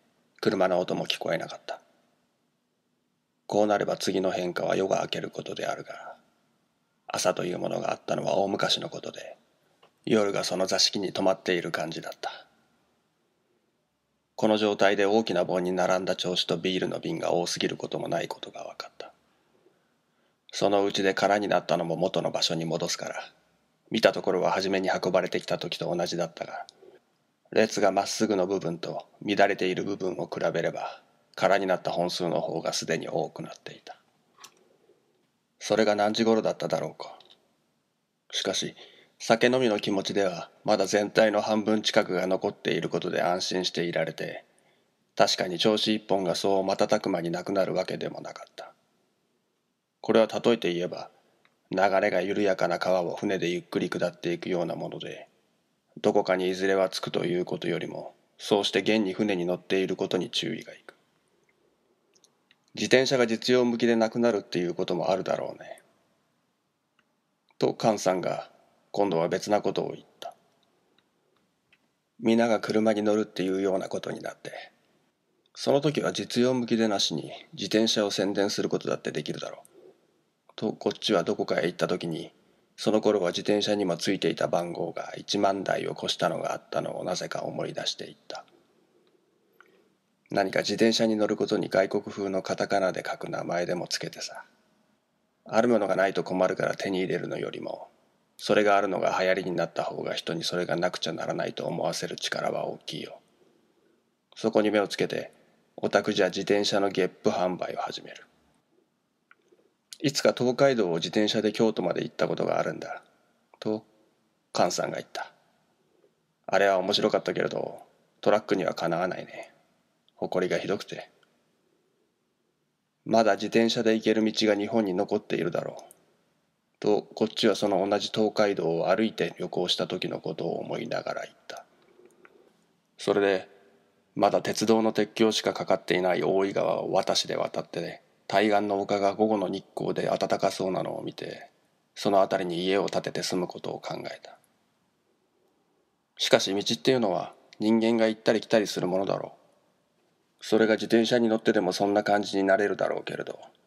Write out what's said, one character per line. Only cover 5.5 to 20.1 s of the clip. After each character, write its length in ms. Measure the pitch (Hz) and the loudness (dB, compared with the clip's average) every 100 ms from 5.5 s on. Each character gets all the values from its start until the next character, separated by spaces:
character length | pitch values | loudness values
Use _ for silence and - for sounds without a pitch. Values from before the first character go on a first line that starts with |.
| - | -6
で 100 | - | -6
あ 100 | - | -6
る 80 | |
が、 320 | - - - - _ _ _ _ _ _ _ _ - | -10 -14 -16 -18 _ _ _ _ _ _ _ _ -8
朝 260 | - 92 | -2 0
と 100 | 92 | 0
い 100 | 92 | -2
う 60 | 90 | -4
も 100 | 92 | -4
の 120 | 90 | -4
が 100 | - | -4
あ 40 | - | -4
っ 40 | |
た 160 | - - | -4 -2
の 80 | |
は 140 | - 98 | 0 0
大 100 | 98 | 0
昔 320 | 101 90 - | 0 0 -2
の 100 | 87 | -4
こ 120 | - | -10
と 100 | - | -12
で、 260 | - - - _ _ _ _ _ _ - | -14 -16 -20 _ _ _ _ _ _ 2
夜 260 | 110 101 | 4 4
が 120 | 98 | 0
そ 120 | 95 92 | -2 0
の 120 | 95 | 0
座 120 | 95 | 2
敷 200 | - 104 | 2 0
に 120 | 92 | -4
止 80 | - | 0
ま 120 | 95 | 0
っ 80 | 95 | 2
て 140 | - 87 | 0 0
い 60 | |
る 100 | 85 | -2
感 200 | 87 80 | -4 -6
じ 100 | 80 | -8
だ 100 | - | -10
っ 20 | - | -10
た。 280 | - - - _ _ _ _ _ _ _ _ _ _ _ _ _ _ _ _ _ _ - | -10 -12 -18 _ _ _ _ _ _ _ _ _ _ _ _ _ _ _ _ _ _ 0
こ 120 | 107 | 2
の 100 | 107 | 4
状 180 | 107 101 | 2 4
態 200 | 98 101 | 4 4
で 100 | 98 | 4
大 180 | 110 | 4
き 100 | 110 | 2
な 100 | 90 | 0
盆 200 | 87 92 | 0 0
に 80 | 90 | 0
並 280 | 90 90 92 | 0 2 2
ん 40 | 92 | 0
だ 100 | 92 | -2
調 200 | 90 92 | -2 -2
子 100 | - | -2
と 120 | 87 | -2
ビ 180 | 92 92 | -2 -2
ー 60 | |
ル 60 | 90 | -2
の 120 | 85 | -4
瓶 200 | 82 82 | -6 -4
が 140 | 82 | 0
多 120 | 85 87 | 0 0
す 140 | - | -2
ぎ 80 | - | -4
る 100 | - | -4
こ 100 | - | -8
と 120 | - | -6
も 80 | - | -4
な 140 | 85 | -4
い 60 | - | -4
こ 120 | - | -8
と 120 | - | -14
が 120 | - | -14
分 120 | - - | -14 -14
か 100 | - | -16
っ 40 | - | -16
た。 140 | - - _ _ _ _ _ _ _ _ _ | -20 -20 _ _ _ _ _ _ _ _ _